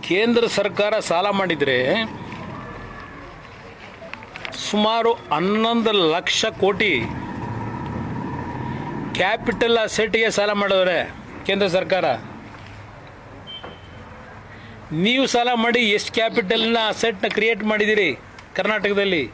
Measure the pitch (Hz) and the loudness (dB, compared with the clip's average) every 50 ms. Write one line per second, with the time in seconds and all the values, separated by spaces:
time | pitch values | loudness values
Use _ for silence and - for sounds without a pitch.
0 | - - 180 190 220 240 240 233 233 208 - - 202 208 175 - 202 208 214 214 | 0 0 2 2 4 4 4 4 4 4 2 2 0 0 0 0 0 2 2 0
1 | - - 175 170 185 208 196 196 190 180 180 147 143 135 131 123 127 135 175 - | 0 2 0 2 2 2 2 2 2 2 2 2 2 2 4 2 4 2 2 2
2 | 165 214 - - - - - - - - - - - - - - - - - - | 0 -2 -6 -10 -12 -12 -12 -12 -10 -10 -10 -10 -12 -12 -12 -14 -14 -14 -14 -14
3 | - - - - - - - - - - - - - - - - - - - - | -14 -14 -16 -16 -16 -16 -18 -18 -18 -18 -18 -18 -18 -18 -18 -18 -18 -18 -18 -18
4 | - - - - - - - - - - - - - - - 208 214 214 226 233 | -14 -14 -14 -14 -16 -18 -16 -12 -12 -10 -8 -6 -4 0 2 4 4 4 4 4
5 | 220 226 233 - - - 151 151 170 190 208 214 226 226 233 233 220 226 208 202 | 4 2 2 2 0 -2 0 2 2 2 2 4 2 2 2 2 2 2 4 4
6 | 175 156 156 180 185 - - - - 214 - - 196 190 202 185 220 202 160 120 | 4 4 2 2 0 0 0 2 0 0 2 2 2 2 4 4 2 2 2 2
7 | 110 - - - - - - - - - - - - - - - - - - - | 0 -2 -6 -6 -8 -8 -8 -8 -6 -6 -6 -6 -6 -6 -6 -6 -6 -6 -6 -6
8 | - - - - - - - - - - - - - - - - - - - - | -4 -4 -6 -6 -6 -6 -6 -6 -6 -6 -6 -6 -6 -6 -6 -6 -6 -6 -6 -6
9 | - - - - 180 190 220 233 - - 208 - 247 233 233 233 220 202 - - | -6 -6 -2 0 0 0 0 0 -2 -4 0 2 2 4 4 4 2 2 2 0
10 | 220 214 185 220 226 220 - - 202 208 208 202 202 196 196 190 185 185 175 151 | 0 2 2 2 2 4 4 2 2 2 2 2 2 4 4 4 4 4 2 2
11 | 123 - - - - - - - - - 196 202 202 190 165 185 175 160 190 185 | 0 -2 -6 -14 -16 -16 -16 -6 -2 0 2 2 2 4 2 2 2 2 0 2
12 | 170 151 123 107 - - - - - - - - - - - - - - - - | 2 2 0 0 -4 -12 -14 -16 -16 -16 -18 -18 -18 -18 -18 -18 -18 -18 -18 -18
13 | - - - - - - - - - 1077 1077 - - - - - - - - - | -18 -18 -20 -18 -18 -18 -18 -18 -16 -14 -14 -14 -12 -14 -14 -16 -18 -18 -18 -18
14 | - - - - - - - - - - - - - - - - - - 156 156 | -16 -16 -16 -16 -16 -16 -18 -18 -18 -18 -18 -18 -16 -16 -18 -18 -10 -6 -2 2
15 | 180 220 247 262 269 233 - 240 240 247 247 233 226 233 233 247 240 214 202 202 | 2 4 4 4 2 4 4 4 4 4 2 2 2 4 4 4 4 4 4 2
16 | - - - 233 220 226 - 233 233 180 233 226 226 226 233 233 220 214 190 - | 0 0 0 0 0 2 2 0 2 2 0 2 2 2 2 2 2 0 0 2
17 | - 226 220 190 - 220 - - 208 226 233 202 214 214 214 208 214 208 214 214 | 0 0 0 0 -2 0 2 2 2 2 2 2 2 0 2 2 2 4 4 4
18 | 196 160 120 - - - - - - - - - 190 208 220 214 190 202 202 202 | 4 2 0 -2 -8 -18 -20 -20 -20 -8 -4 -2 0 0 0 0 0 2 2 2
19 | 202 196 185 160 131 104 | 2 2 2 0 0 -2